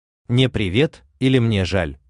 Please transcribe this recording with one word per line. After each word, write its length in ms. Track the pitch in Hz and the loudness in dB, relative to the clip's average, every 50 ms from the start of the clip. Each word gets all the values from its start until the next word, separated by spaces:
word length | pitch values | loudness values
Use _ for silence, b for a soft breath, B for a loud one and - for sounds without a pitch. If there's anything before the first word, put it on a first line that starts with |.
| _ _ _ _ _ | _ _ _ _ _
«Не 220 | - 120 123 131 127 | -2 0 0 0 0
привет, 540 | - 107 107 90 90 117 156 160 - - _ _ _ - | 0 -4 -4 -2 0 0 0 -2 -4 -10 _ _ _ -2
или 200 | 127 131 131 127 | -2 2 2 2
мне 240 | 117 117 110 98 92 | 2 2 0 0 -2
жаль, 340 | 87 - 95 85 76 69 - _ | -2 -2 -2 -2 -4 -8 -14 _